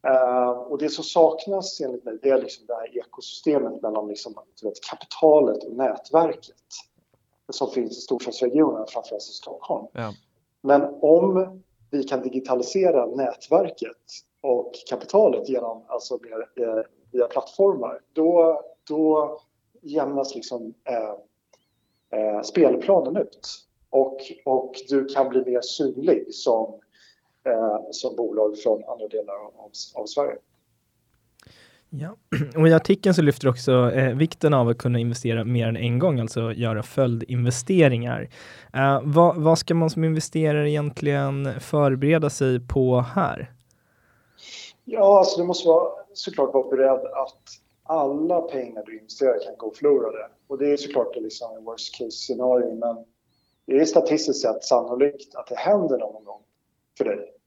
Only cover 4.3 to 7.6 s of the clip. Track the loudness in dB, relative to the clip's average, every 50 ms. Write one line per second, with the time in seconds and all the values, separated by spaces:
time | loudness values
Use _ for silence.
4.3 | -16 -18 -20 _ _ _ -8 -8 -8 -8 -14 -16 -16 -16 -16 _ -4 4 6 6
5.3 | 8 8 6 4 0 -4 -8 -10 -6 -4 -4 -4 -4 -6 -8 0 2 2 2 2
6.3 | -4 -8 -14 -20 _ _ _ _ -20 -20 -20 _ _ _ _ _ _ _ _ _
7.3 | _ _ _ -14 -6 -6